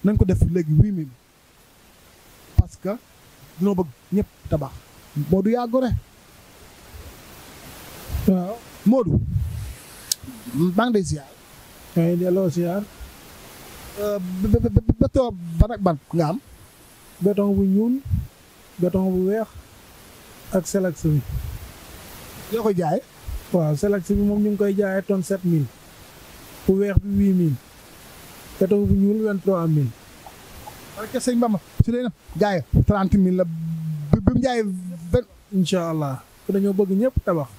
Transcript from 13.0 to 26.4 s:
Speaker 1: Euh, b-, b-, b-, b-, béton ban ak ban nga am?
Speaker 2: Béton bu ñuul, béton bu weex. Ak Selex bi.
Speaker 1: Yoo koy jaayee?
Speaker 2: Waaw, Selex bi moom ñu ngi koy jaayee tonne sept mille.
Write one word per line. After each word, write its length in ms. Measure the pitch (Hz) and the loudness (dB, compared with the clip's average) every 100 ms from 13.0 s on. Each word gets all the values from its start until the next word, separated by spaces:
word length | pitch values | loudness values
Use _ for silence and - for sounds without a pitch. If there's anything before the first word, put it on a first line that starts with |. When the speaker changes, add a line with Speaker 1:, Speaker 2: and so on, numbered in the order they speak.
| - - - - - - - - - 202 | -20 -20 -20 -20 -20 -20 -20 -20 -16 -8
Speaker 1:
Euh, 180 | 208 202 | -4 -4
b-, 280 | 180 185 208 | -6 -4 2
b-, 120 | 233 | 2
b-, 220 | 233 202 | 4 2
b-, 140 | 226 233 | 2 2
béton 320 | 269 277 247 190 170 165 | 2 2 0 -4 -10 2
ban 120 | 202 | 2
ak 100 | 220 | 4
ban 160 | 185 147 - | 0 0 -2
nga 140 | 165 156 | -2 0
am? 80 | 214 - - - - - - - - | -2 -8 -20 -20 -20 -20 -20 -20 -2
Speaker 2:
Béton 320 | 180 196 202 | 0 2 2
bu 100 | 196 | 2
ñuul, 320 | 196 196 233 262 - - - - - - - - | 2 2 2 -2 -2 -4 -4 -16 -20 -20 -20 -4
béton 300 | 175 185 190 | -2 0 0
bu 80 | 185 185 | 0 0
weex. 200 | 214 220 - - - - - - - - - - | -2 -4 -12 -20 -20 -20 -20 -20 -20 -20 -20 -4
Ak 100 | 190 170 | -4 -2
Selex 360 | 196 185 151 160 | -2 -2 -2 0
bi. 160 | 151 - - - - - - - - - - - - - | 0 0 -8 -8 -12 -14 -20 -20 -20 -20 -20 -18 -18 -6
Speaker 1:
Yoo 100 | 220 | -2
koy 100 | 220 180 | 0 2
jaayee? 260 | 165 190 - - - - - | 0 -2 -4 -16 -10 -10 -2
Speaker 2:
Waaw, 220 | 180 156 151 | 0 2 0
Selex 320 | 202 202 170 | 2 0 0
bi 120 | 202 | 2
moom 200 | 202 208 | 2 2
ñu 60 | 208 | 0
ngi 60 | 202 | 2
koy 160 | 202 196 | 0 2
jaayee 260 | 202 190 | 0 -2
tonne 220 | 190 196 | -2 -2
sept 200 | 175 196 180 | 0 -2 2
mille. 200 | 165 127 - - - - - - - | 2 0 -8 -20 -20 -20 -20 -20 -20